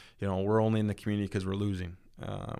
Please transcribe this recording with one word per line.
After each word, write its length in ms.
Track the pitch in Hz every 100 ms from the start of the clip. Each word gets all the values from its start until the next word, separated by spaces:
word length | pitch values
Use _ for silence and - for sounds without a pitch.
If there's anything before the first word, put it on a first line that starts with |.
| - -
you 80 | 98
know, 100 | 95
we're 200 | 98 110
only 160 | 110 110
in 80 | 107
the 80 |
community 320 | 98 - 104 98
'cause 160 | 101
we're 100 | 92
losing. 420 | 98 104 92 90 90 - -
Uh, 320 | - 101 - -